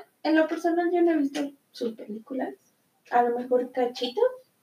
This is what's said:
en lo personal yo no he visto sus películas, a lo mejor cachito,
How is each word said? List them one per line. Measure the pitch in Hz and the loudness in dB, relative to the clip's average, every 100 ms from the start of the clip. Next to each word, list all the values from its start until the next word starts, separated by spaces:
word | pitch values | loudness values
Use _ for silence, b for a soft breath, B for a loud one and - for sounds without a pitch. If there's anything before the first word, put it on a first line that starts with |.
| - _ | -4 _
en | 302 320 | 2 2
lo | 320 | 2
personal | 320 339 339 349 | 0 0 0 2
yo | 349 | 4
no | 339 | 4
he | 311 | 4
visto | 277 294 277 - _ | 0 -2 -6 -8 _
sus | - 226 | -6 -6
películas, | 220 - 220 - 262 403 392 _ _ _ _ - | -6 -12 -12 -8 -6 -6 -8 _ _ _ _ -2
a | 240 | 2
lo | 240 240 | 2 0
mejor | 247 247 247 | 0 0 0
cachito, | 254 240 - 247 403 508 - _ _ | -2 -2 -2 -4 2 0 0 _ _